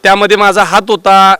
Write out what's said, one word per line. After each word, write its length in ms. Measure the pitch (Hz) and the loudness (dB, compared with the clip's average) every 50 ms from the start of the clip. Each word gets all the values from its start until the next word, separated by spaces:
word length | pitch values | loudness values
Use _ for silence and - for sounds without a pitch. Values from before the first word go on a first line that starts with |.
| - | 0
त्यामध्ये 340 | 190 196 202 208 202 208 | -2 -2 0 0 -2 0
माझा 260 | 202 208 202 185 208 196 | 0 0 0 0 0 -2
हात 180 | 160 170 208 202 | 0 -2 -4 -2
होता, 480 | 220 214 185 _ 196 196 190 190 190 190 - | -2 -6 -4 _ 0 2 2 2 2 0 -2